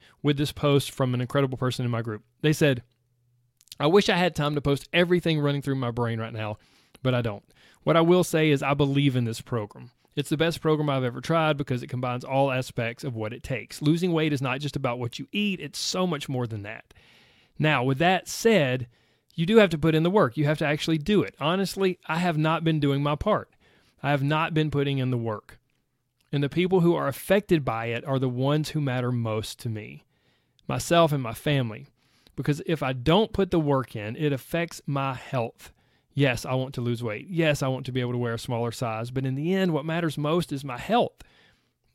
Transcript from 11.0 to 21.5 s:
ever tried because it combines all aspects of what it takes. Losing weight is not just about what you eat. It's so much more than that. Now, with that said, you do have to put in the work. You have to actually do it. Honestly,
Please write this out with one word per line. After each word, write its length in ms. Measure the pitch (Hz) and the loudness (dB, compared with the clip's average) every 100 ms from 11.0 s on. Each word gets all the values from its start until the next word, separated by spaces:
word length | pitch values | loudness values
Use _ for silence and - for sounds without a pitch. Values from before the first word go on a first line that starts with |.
ever 200 | 127 127 | -2 -4
tried 340 | 123 165 156 147 | -2 0 2 0
because 260 | 143 123 | -2 -4
it 40 | 123 | -4
combines 380 | 123 123 123 | -6 -4 -4
all 280 | 127 135 139 | -2 0 2
aspects 520 | 127 131 - 117 120 | 0 -4 -4 -6 -6
of 120 | 147 117 | -8 -6
what 160 | 107 | -6
it 100 | 120 | -8
takes. 380 | - 123 - - | -8 -8 -8 -2
Losing 320 | 151 165 180 | 0 2 2
weight 220 | 160 156 | 0 0
is 80 | 147 | 0
not 180 | 131 131 | -2 -4
just 160 | 147 147 | -4 -4
about 220 | 135 120 | -4 -4
what 200 | 120 - | -6 -8
you 80 | 135 | -8
eat. 280 | 202 208 190 | -4 -2 -4
It's 180 | 147 - | -8 -8
so 280 | - 185 185 | -4 -2 0
much 220 | 147 143 | -2 -4
more 180 | 131 123 | -4 -4
than 160 | 110 | -6
that. 280 | 101 113 - _ - _ _ _ _ - | -10 -12 -16 _ -20 _ _ _ _ -2
Now, 240 | 151 147 | 2 2
with 140 | 127 135 | 2 2
that 320 | 170 185 - | 2 2 -2
said, 580 | - 226 214 139 127 123 _ _ _ _ | 0 4 4 4 0 -6 _ _ _ _
you 120 | - 165 | -4 4
do 100 | 220 | 6
have 140 | 202 | 6
to 80 | 160 | 4
put 160 | 160 | 2
in 80 | 156 | 4
the 80 | 165 | 4
work. 260 | 196 143 131 | 4 4 2
You 80 | |
have 140 | 147 156 | 0 0
to 80 | 151 | 0
actually 320 | 151 - 160 | 0 0 0
do 240 | 147 208 | 2 2
it. 120 | 135 - | 2 -2
Honestly, 580 | 143 | -2